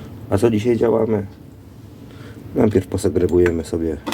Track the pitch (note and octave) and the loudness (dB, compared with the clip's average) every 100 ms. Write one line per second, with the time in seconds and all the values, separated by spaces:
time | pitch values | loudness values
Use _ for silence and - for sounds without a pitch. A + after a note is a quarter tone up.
0 | - - - G#2 A#2 G#2+ A#2 A#2 A#2 A2+ | -16 -14 -2 2 2 2 2 2 2 2
1 | A2 G#2+ G2 - - - - - - - | 2 0 -4 -12 -20 -20 -20 -20 -20 -20
2 | - - - - - - A#2+ F#2+ - - | -20 -18 -18 -18 -8 0 2 2 0 -2
3 | F#2 E2 F2 F2 F2 E2 D#2 E2+ E2 D2 | 0 0 2 4 4 2 -4 -4 -4 -4
4 | - | -6